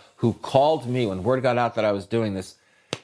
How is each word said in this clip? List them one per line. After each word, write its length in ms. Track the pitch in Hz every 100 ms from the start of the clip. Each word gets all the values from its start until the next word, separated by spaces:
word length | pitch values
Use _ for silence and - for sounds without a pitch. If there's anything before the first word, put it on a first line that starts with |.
| - _
who 160 | 117
called 560 | 101 - 135 143 160 120
me 160 | 127 117
when 180 | 95
word 180 | 98 131
got 160 | 127 120
out 180 | 120 113
that 100 | 107
I 80 |
was 120 | 101 95
doing 280 | 117 110
this. 220 | 95 92 - _ _ _ -